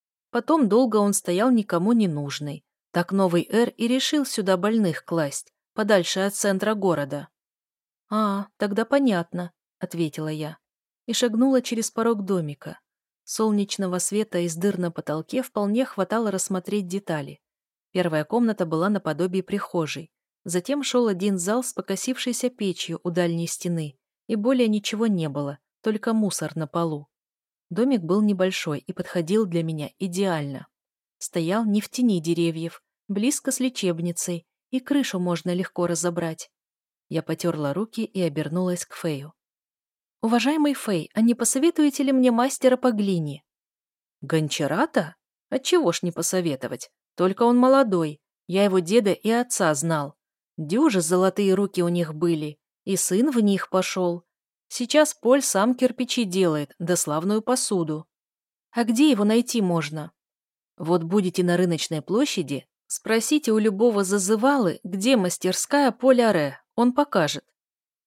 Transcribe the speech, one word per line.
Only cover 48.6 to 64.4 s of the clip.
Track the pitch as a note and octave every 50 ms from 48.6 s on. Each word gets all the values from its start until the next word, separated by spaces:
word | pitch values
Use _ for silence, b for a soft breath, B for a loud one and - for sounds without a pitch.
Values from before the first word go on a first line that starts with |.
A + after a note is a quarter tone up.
| G3+
его | G3+ F#3 F#3
деда | E3+ D#3+ G#3 A#3+ G#3 G3+ F3
и | - - G#3
отца | A3+ A#3+ B3 B3 - - G3 D#3+ D3+
знал. | C#3 E3+ E3 E3 D3+ C#3+ C#3+ - _ _ _ _ _ _ _ - -
Дюжи | D#3 D3 F3 A#3+ D#4+ D#4 G#3 F#3
золотые | E3 D#3+ F#3 F3+ F#3 F#3+ F#3 - G3+ G3 F#3
руки | F#3+ G3+ F#3+ - F#3
у | F3 F3
них | F3 F3 E3+ D#3 D#3
были, | D3+ E3+ E3+ E3 D#3 D3+ D3+ D3 _ _ _ _ _ -
и | - G3 F3
сын | - - F#3 G3+ B3+ D#4
в | C4 A#3
них | G#3+ G3+ G3 F#3 - -
пошёл. | - F#3 F#3 - - F#3 F3+ F3 E3+ F3 - _ _ _ _ _ _ _ _ -
Сейчас | - - B3 A#3+ - D4+ D4+ C#4+ -
Поль | _ - A#3 C4 C#4+
сам | C4 - - F#3+ G3+ A#3+ B3+
кирпичи | B3+ B3+ B3 B3 - B3 A#3+ - B3+ A#3
делает, | F#3 F3 F#3+ F#3 E3+ D#3 D3+ D3 - - -
да | E3+ E3 F3+
славную | E3+ - D#3 D3 D#3 E3 G3 G#3 A3
посуду". | G#3+ - B3+ B3 - - G#3+ F3+ E3 D#3 D#3 D#3 D#3+ _ _ _ _ _ _ _ _ _ _ _ _ _
"А | - A#3+ A#3
где | G#3+ A#3 A3+ D4+ D#4
его | C4 G3+ G#3
найти | G#3 A3 A#3+ A#3+ B3 - A#3
можно?" | G3 F3+ E3+ E3 D3 D3 D#3 D#3 D3 D#3+ _ _ _ _ _ _ _ _ _ _ _ _ _ -
"Вот | C#3+ D3 B2+ E3 E3
будете | E3 F#3+ G#3+ F#3 F3+ E3+ - F3+
на | F3 F3 F3
рыночной | F#3 F3 E3+ D3 - - E3 D3+
площади, | C#3+ - F3+ A#3 D4 C#4+ - G3+ D#3 B2+ C#3+ C3 - _ _ _ _
спросите | - - - - - A3 A3+ A3 - D4+ D4 D4+ A#3
у | A3 A3
любого | G#3+ A3 G3 F#3+ A3+ A#3+ A3 G3+ G3
зазывалы, | F#3 G3+ G#3 F3+ F#3+ A3+ G#3+